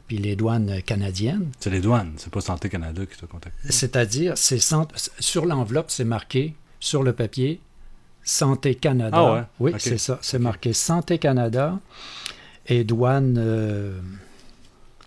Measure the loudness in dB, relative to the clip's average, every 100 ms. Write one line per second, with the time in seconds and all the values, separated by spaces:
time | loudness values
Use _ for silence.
0 | -6 -4 -2 0 0 2 0 -2 -2 -2
1 | -2 -2 -2 -2 -4 -6 -4 0 2 2
2 | 0 -8 -8 -6 -4 -6 -6 -6 -6 -6
3 | -8 -10 -16 -14 -12 -10 -4 -2 0 0
4 | 0 0 -2 0 0 2 2 2 0 -4
5 | -10 -6 -2 0 0 0 0 0 -2 -2
6 | -2 -2 -2 -2 -2 -4 -18 -10 -2 2
7 | 2 0 -2 0 -2 -2 -10 -20 -20 -20
8 | -20 -12 -4 0 2 2 2 2 2 2
9 | 2 6 6 4 -2 -2 0 0 -2 -2
10 | -2 -4 -2 0 0 0 -2 0 0 0
11 | 2 2 4 4 2 2 0 -2 -8 -20
12 | -18 -12 -12 -14 -20 -10 0 2 2 2
13 | 4 4 4 2 2 0 0 -2 -4 -8
14 | -10 -14 -18 -20 -20 -20 -20 -20 -20 -20